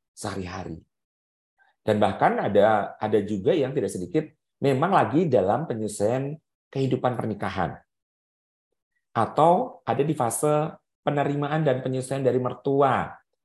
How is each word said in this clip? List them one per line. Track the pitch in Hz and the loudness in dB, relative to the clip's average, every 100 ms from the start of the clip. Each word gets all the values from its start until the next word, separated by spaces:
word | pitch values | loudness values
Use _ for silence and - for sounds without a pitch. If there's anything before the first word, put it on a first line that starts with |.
| _ | _
sehari-hari. | - 104 98 90 92 90 82 - _ _ _ _ _ _ _ _ _ | -12 -10 -8 -8 -10 -12 -14 -18 _ _ _ _ _ _ _ _ _
Dan | - 107 | 0 2
bahkan | 104 98 151 233 | 2 2 0 2
ada, | 143 101 104 107 98 - | 2 4 6 4 0 -6
ada | 107 107 | 0 0
juga | 98 104 98 170 | 0 -2 0 0
yang | 127 | 0
tidak | 139 98 | -2 -4
sedikit | 98 90 156 156 _ _ _ | -4 -4 -4 -4 _ _ _
memang | 135 131 175 | 0 2 2
lagi | 175 113 139 180 | 2 2 2 2
dalam | 120 92 120 | 2 2 0
penyelesaian | 165 117 107 - 104 131 139 151 _ _ _ | -2 -6 -6 -2 -2 0 -4 -10 _ _ _
kehidupan | 139 135 131 127 117 | -4 -2 0 0 -2
pernikahan. | 110 101 101 92 85 - _ _ _ _ _ _ _ _ _ _ _ _ _ 117 | -4 -6 -6 -2 -4 -6 _ _ _ _ _ _ _ _ _ _ _ _ _ -2
Atau | 107 - 160 185 254 - - | 0 4 4 4 0 -6 -4
ada | 120 | -2
di | 156 | 0
fase | 147 117 - 151 151 156 - _ _ - | 0 -2 0 0 0 -2 -8 _ _ -4
penerimaan | 143 143 143 143 156 | 0 0 -2 -2 0
dan | 147 127 | 0 0
penyelesaian | 131 131 127 135 | -2 -4 -4 -2
dari | 131 123 | 0 0
mertua, | 123 - 143 139 135 110 85 - _ _ | -2 -4 -2 2 2 2 -2 -10 _ _